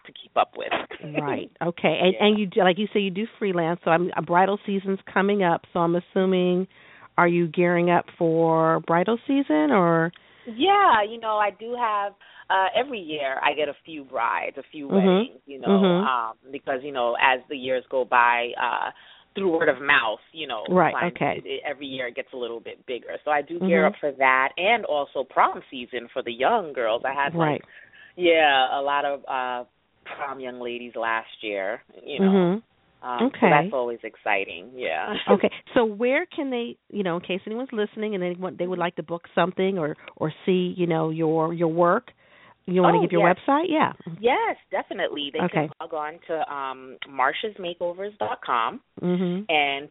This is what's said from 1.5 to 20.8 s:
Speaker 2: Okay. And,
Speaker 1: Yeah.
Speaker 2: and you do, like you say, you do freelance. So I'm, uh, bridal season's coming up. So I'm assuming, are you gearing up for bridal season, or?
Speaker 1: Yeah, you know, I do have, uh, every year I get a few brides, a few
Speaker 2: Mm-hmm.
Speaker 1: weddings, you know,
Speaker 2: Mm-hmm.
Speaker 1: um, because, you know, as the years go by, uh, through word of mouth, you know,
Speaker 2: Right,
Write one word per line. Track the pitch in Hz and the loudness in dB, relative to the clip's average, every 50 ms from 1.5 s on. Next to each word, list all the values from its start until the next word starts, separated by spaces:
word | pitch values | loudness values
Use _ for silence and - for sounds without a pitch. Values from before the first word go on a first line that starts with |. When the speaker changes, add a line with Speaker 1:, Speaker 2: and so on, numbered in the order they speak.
| _ - | _ -6
Speaker 2:
Okay. | - 175 175 - - 170 156 - | -4 -4 -2 0 0 0 2 2
And, | 175 185 - - | 2 2 2 4
Speaker 1:
Yeah. | 208 | 4
Speaker 2:
and | 208 214 208 | 4 4 2
you | 208 | 0
do, | 185 - 220 | 0 2 4
like | 185 185 180 180 | 4 4 4 2
you | 214 196 | 0 -2
say, | - 220 | 0 0
you | 202 196 | 0 -2
do | 175 190 220 226 - - | -2 -4 -6 -6 -6 -6
freelance. | 220 196 180 175 165 160 175 170 - | -4 -2 0 0 0 0 -2 -2 2
So | 175 | 2
I'm, | 165 165 175 185 - | 2 2 2 0 -4
uh, | - | -4
bridal | 165 151 175 175 190 190 202 208 - | -2 2 2 4 4 4 2 -2 -4
season's | - 196 196 185 196 196 190 - - | -4 -4 -4 -2 -4 -6 -6 -6 -4
coming | - 196 190 202 208 208 185 | -2 0 2 2 2 2 2
up. | 175 170 - - - | 2 0 -2 -4 -4
So | - 180 | -2 0
I'm | 170 170 170 | 0 2 0
assuming, | 175 175 _ - 196 190 190 190 180 180 180 180 180 190 - _ - - - - - - - _ | 0 -2 _ -2 0 2 2 2 2 2 2 2 0 -2 -4 _ -18 -20 -20 -20 -20 -20 -4 _
are | - 175 175 | 2 4 4
you | 175 175 175 | 4 2 0
gearing | 165 156 180 175 175 175 170 175 175 | 0 2 2 2 4 4 4 4 4
up | 170 175 - - - - | 4 2 0 -2 -4 -2
for | 175 165 160 165 165 160 160 160 160 160 160 160 160 | 0 2 2 2 2 4 4 4 4 4 2 2 2
bridal | - 165 170 180 214 233 233 - | 2 2 2 2 0 -2 -2 -2
season, | - 277 277 277 - 302 302 302 302 | -2 0 0 0 2 2 2 2 4
or? | 254 196 175 170 165 165 165 170 - - _ _ _ _ - | 4 4 4 4 4 4 2 0 -4 -8 _ _ _ _ -18
Speaker 1:
Yeah, | 247 220 226 302 381 403 403 392 349 262 214 208 214 | -10 -4 0 2 4 4 6 6 6 4 4 2 0
you | 233 233 | -4 -6
know, | 226 220 214 | -4 -2 0
I | 214 208 202 | 0 0 0
do | 196 - 220 233 240 240 | -2 -6 -8 -8 -4 -4
have, | 240 220 208 202 202 202 202 _ - - - - - - | -2 -2 -2 -2 -4 -6 -8 _ -20 -20 -20 -12 -4 0
uh, | 190 190 190 185 - 220 | 2 2 2 2 2 0
every | 254 285 254 208 | -2 -2 -4 -10
year | 175 151 156 151 139 135 135 - | -8 -6 -6 -4 -4 -4 -2 0
I | - 143 151 | 0 0 0
get | 147 151 143 | 0 -2 -4
a | 139 - _ | -6 -8 _
few | 165 160 151 139 | -14 -14 -14 -12
brides, | 131 131 113 117 117 95 85 - 90 - | -8 -4 -2 -2 -2 -2 -2 -4 -8 -10
a | 135 127 _ | -12 -16 _
few | - 156 139 | -14 -12 -4
Speaker 2:
Mm-hmm. | 139 185 | 0 2
Speaker 1:
weddings, | 196 185 190 180 190 233 277 - - _ | 4 6 6 4 4 2 -2 -6 -14 _
you | - 277 - | -18 -14 -4
know, | - 190 | 0 2
Speaker 2:
Mm-hmm. | 202 190 196 185 175 180 202 135 | 4 6 6 4 4 2 2 0
Speaker 1:
um, | 127 120 117 113 113 - - 131 | 0 0 -2 -4 -8 -12 -14 -14
because, | 135 139 - - 139 127 | -14 -8 -6 -4 -4 -4
you | 135 147 | -6 -6
know, | 139 131 120 120 117 - | -4 -2 0 0 0 2
as | 135 135 131 127 120 - | 2 2 2 2 -2 -6
the | 151 | -10
years | 135 127 131 131 127 120 - | -6 -4 -4 -4 -4 -4 -2
go | - 131 123 | -2 -2 0
by, | 104 127 123 120 120 120 120 120 120 - - | 4 4 6 6 6 4 2 0 -4 -4 -4
uh, | 127 120 - - - - - - - - - - _ _ - | -4 -2 -2 -2 -4 -6 -8 -12 -18 -20 -20 -20 _ _ -6
through | 202 196 185 160 | -4 -2 0 0
word | 165 160 151 | 2 2 0
of | 135 127 | 0 0
mouth, | 139 143 143 135 120 113 107 - _ _ | 0 2 2 2 2 0 -4 -6 _ _
you | - 160 151 135 | -16 -12 -10 -10
know, | 120 107 - - | -8 -8 -4 0
Speaker 2:
Right, | 180 180 | 2 4